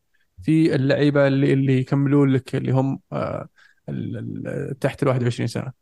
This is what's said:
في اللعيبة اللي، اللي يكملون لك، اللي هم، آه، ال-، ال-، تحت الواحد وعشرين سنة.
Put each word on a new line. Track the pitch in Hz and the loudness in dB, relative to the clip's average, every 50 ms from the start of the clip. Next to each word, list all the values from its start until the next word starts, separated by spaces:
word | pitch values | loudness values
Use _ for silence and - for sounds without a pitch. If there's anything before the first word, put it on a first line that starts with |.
| _ _ _ _ _ _ _ - | _ _ _ _ _ _ _ -8
في | - - 156 160 160 160 151 | -2 0 2 4 4 4 2
اللعيبة | 143 131 139 135 120 143 147 139 143 139 139 | 2 2 2 2 2 2 2 4 4 2 4
اللي، | 135 135 139 143 143 | 2 2 2 2 2
اللي | 135 135 135 135 127 | 2 2 2 2 2
يكملون | 131 - - 139 139 139 139 147 143 135 131 | 2 0 0 0 2 2 4 4 4 4 2
لك، | 131 123 - - | 0 -2 -2 -6
اللي | 135 131 127 | -4 -2 0
هم، | 127 131 131 135 135 - - _ 143 | 0 0 0 0 -2 -6 -8 _ -6
آه، | 143 - - - - - 165 _ _ - _ _ _ _ - | -6 -4 -4 -6 -8 -10 -14 _ _ -20 _ _ _ _ -10
ال-، | 143 127 117 110 110 110 | -10 -8 -8 -8 -8 -10
ال-، | 113 117 107 104 - - - - - - 143 - | -10 -10 -10 -10 -10 -8 -8 -8 -8 -8 -10 -4
تحت | - 135 - - - | -4 -4 -4 -2 -2
الواحد | 139 127 127 120 | 0 0 0 0
وعشرين | 123 120 - 120 117 | -2 -2 -2 -6 -6
سنة. | - 117 - 131 - _ | -4 -6 -8 -8 -12 _